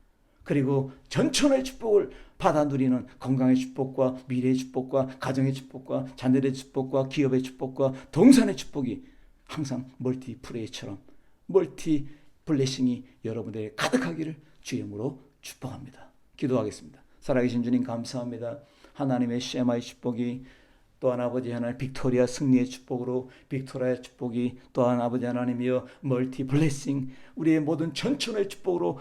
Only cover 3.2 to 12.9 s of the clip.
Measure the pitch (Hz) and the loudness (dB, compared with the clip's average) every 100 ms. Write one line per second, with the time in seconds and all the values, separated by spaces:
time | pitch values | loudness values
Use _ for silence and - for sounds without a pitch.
3.2 | 127 131 127 127 127 - 131 131 127 127 | -2 2 6 4 2 -4 -4 0 0 0
4.2 | - 127 127 131 - 135 131 135 131 - | -4 0 2 2 0 -6 -2 0 0 -4
5.2 | 135 135 135 131 - 135 - 131 127 - | -4 2 2 0 -8 -16 -6 -4 -4 -2
6.2 | 127 131 135 131 - - 131 135 135 156 | 4 4 4 -2 -6 -4 0 0 0 2
7.2 | 135 127 127 - 131 131 135 131 - 151 | 2 2 0 -6 -8 0 0 0 -4 4
8.2 | 233 254 208 190 - - 123 92 - - | 8 8 6 -2 -6 -6 -6 -6 -12 -20
9.2 | - _ _ - 139 123 131 - 127 131 | -20 _ _ -8 -4 -6 -8 -6 -4 -4
10.2 | 127 113 - 117 110 - 113 101 - - | -6 -14 -10 -8 -8 -10 -12 -14 -16 -20
11.2 | _ _ - 185 160 - - 151 139 - | _ _ 0 2 2 -4 0 0 0 -10
12.2 | - _ - 147 135 131 127 | -20 _ -2 0 0 0 0